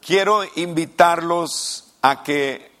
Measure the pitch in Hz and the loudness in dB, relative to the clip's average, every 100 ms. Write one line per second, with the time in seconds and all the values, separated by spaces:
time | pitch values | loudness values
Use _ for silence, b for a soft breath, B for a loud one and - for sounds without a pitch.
0 | - 185 196 214 190 - 175 165 165 - | 0 0 2 0 0 -6 -4 -4 -6 4
1 | 170 170 170 175 165 - - - - _ | 4 4 0 -2 -2 -6 -8 -10 -16 _
2 | 131 135 - 147 139 131 - _ | 0 0 -2 -2 -2 -6 -14 _